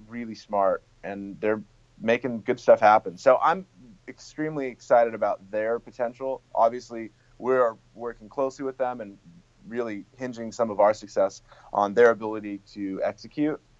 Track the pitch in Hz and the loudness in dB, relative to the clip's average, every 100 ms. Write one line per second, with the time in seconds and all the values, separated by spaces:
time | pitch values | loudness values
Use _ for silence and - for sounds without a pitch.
0 | 110 117 117 104 - 101 98 87 _ _ | -16 -12 -12 -12 -4 0 2 0 _ _
1 | 85 101 98 98 107 110 101 _ _ - | -12 -10 -10 -4 -2 -2 -4 _ _ -8
2 | 110 120 131 113 - - - 113 107 107 | -2 0 -2 -6 -4 0 6 6 8 4
3 | 92 87 - - 147 190 190 _ 117 - | 2 -2 2 4 2 -2 -6 _ -20 -20
4 | - 123 - - 156 156 131 117 - 123 | -20 -20 -16 -10 -8 -6 -8 -8 2 4
5 | 120 110 104 95 95 107 110 117 - 113 | 4 0 -2 -4 -6 -4 -2 -4 -6 -6
6 | 120 123 135 131 _ - 113 123 117 117 | -6 -6 -8 -8 _ 2 2 0 -12 -12
7 | 113 _ _ - 117 131 120 110 _ - | -12 _ _ -8 0 2 2 -2 _ -14
8 | 117 113 107 - 135 135 135 131 123 123 | -14 -14 -12 -6 -6 -6 -8 -6 -6 -6
9 | 104 101 - - _ _ - 117 117 104 | -12 -16 -20 -20 _ _ -10 -6 -6 -8
10 | 90 - 127 117 113 107 113 101 104 107 | -12 -12 -12 -10 -8 -4 -2 2 2 2
11 | 104 - 98 - _ - - - 101 104 | -4 -2 -2 -2 _ -20 -8 -2 0 6
12 | 120 110 110 107 104 101 _ 104 98 95 | 6 4 -2 -8 -8 -12 _ -10 -8 -4
13 | 101 104 117 - 147 147 _ _ | -6 -6 -10 -4 -4 -4 _ _